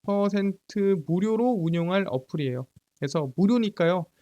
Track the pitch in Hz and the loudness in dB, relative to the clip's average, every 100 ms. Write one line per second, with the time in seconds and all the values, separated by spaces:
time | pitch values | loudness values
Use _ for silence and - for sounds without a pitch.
0 | - 202 202 202 196 190 - 208 196 190 | -4 0 0 0 -2 -4 -8 -2 0 0
1 | 147 175 214 220 247 226 165 170 170 196 | 0 0 0 2 2 0 0 0 0 0
2 | 190 131 - 160 135 123 127 _ _ _ | 0 -4 -4 -4 -4 -6 -10 _ _ _
3 | 143 165 143 143 196 247 214 - 170 180 | -4 -2 -2 2 2 4 0 0 0 0
4 | 165 _ | -4 _